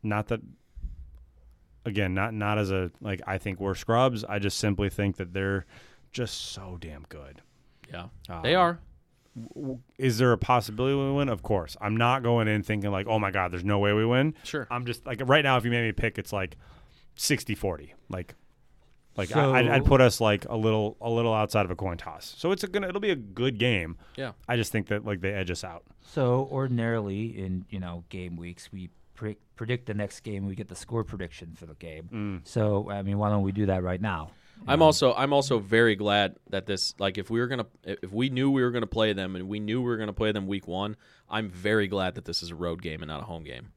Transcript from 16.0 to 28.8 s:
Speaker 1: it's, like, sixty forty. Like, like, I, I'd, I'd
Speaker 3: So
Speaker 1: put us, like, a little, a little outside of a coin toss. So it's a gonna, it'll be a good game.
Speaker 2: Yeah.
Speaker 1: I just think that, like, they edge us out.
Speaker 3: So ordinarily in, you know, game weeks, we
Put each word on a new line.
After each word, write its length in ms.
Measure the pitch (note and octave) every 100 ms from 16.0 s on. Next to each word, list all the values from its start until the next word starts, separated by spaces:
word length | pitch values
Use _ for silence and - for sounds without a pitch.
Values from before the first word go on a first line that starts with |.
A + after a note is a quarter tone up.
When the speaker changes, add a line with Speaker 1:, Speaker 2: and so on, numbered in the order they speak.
| A2+ -
Speaker 1:
it's, 140 | F#2+
like, 240 | G#2 F#2+ - - - - - - -
sixty 380 | - C#3 -
forty. 400 | G#2+ G2 D#2+ C#2+ - _
Like, 260 | F#2 F2 - _ _ _ _ _ _ _ -
like, 180 | F#2
I, 240 | D3+ C#3+ C3
I'd, 80 | B2
I'd 140 | C#3
Speaker 3:
So 40 | A2+
Speaker 1:
put 120 | C3+
us, 200 | B2+ -
like, 240 | A2+ G#2 -
a 80 | A2+
little, 400 | A2 A2 G#2+ A2+
a 100 | A#2
little 240 | A#2 A#2
outside 300 | A2 G#2 A2
of 60 | F#2+
a 60 | F2+
coin 200 | F#2+ E2+
toss. 360 | - D#2 - -
So 140 | E3
it's 100 | F#3+
a 60 | G3
gonna, 200 | F#3+ F#3+
it'll 120 | F#3+
be 100 | G#3
a 60 | D#3+
good 420 | G#2 F#2+ B2 A2+
game. 380 | A#2+ G#2+ E2 E2+ - -
Speaker 2:
Yeah. 160 | C3 G2+ -
Speaker 1:
I 80 | B2
just 140 | G#2+
think 140 | A2+ G2
that, 160 | G#2
like, 160 | G#2+ G2+
they 120 | F#2+
edge 180 | G2+ F2+
us 140 | F2
out. 200 | F#2 E2+ _ -
Speaker 3:
So 460 | - - B2+ B2 C3+
ordinarily 760 | C3+ C3 A#2+ A#2 A#2 G#2 G2 A2+
in, 380 | - F#2+ F#2 F#2
you 100 | G2+
know, 240 | F2+ F2 E2+
game 280 | F#2+ F2+ E2+
weeks, 340 | F2 F2 -
we 180 | G2